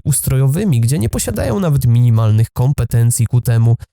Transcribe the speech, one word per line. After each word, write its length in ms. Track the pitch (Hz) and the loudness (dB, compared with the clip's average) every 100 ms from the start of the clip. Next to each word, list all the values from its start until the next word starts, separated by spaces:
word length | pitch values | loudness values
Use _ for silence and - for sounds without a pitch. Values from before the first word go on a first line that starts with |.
| - | 0
ustrojowymi, 760 | 135 - 131 135 156 208 120 | -2 -2 0 0 0 0 0
gdzie 180 | 117 156 | 0 0
nie 100 | 220 | -2
posiadają 500 | 240 - 214 - 208 | -4 -6 -4 -4 -2
nawet 260 | 175 139 127 | 0 0 2
minimalnych 640 | 117 123 113 110 110 113 | 2 4 2 2 2 0
kompetencji 760 | - 127 - 120 117 117 - 113 | 0 -2 -2 -2 0 0 0 0
ku 140 | 123 | 0
temu, 340 | 123 113 117 117 - | 0 2 2 0 -4